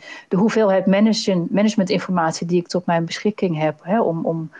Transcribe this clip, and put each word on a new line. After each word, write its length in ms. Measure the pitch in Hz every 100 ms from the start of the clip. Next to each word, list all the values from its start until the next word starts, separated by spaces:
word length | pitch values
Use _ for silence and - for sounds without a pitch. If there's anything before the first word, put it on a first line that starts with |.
| - - -
de 100 | 185
hoeveelheid 480 | 214 220 208 190
managen-, 600 | 185 196 220 208 - 180 170
managementinformatie 1000 | 190 214 214 185 190 - 180 160 - 170
die 120 | 175
ik 80 | 170
tot 180 | 180
mijn 200 | 185 170
beschikking 540 | 165 - 214 208 190 156
heb, 200 | 156 151
hè, 200 | 165 220
om, 240 | 175 165
om 260 | 165 165 156